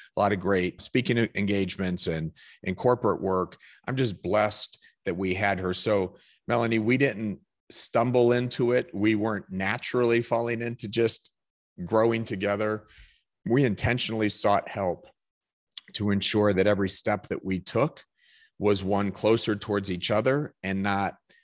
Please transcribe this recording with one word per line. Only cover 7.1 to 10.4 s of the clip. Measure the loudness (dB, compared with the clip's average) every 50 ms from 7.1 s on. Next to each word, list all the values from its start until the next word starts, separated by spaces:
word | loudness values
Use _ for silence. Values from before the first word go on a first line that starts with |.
| 0 -2 -6 -6 -6 -8 _ _ _ _ _ -10
stumble | -8 -6 -6 -2 0 0 2 2 4 4 4 4
into | 4 2 0 -4 -2 -2 0 2
it. | 2 0 -2 -4
We | -4 0 2 2 2
weren't | 2 0 -2 -4 -4 -8 -8
naturally | -6 -4 -2 -2 -2 -4 -4 -2 0 0 2 2 2 2
falling | 0 0 -2 -2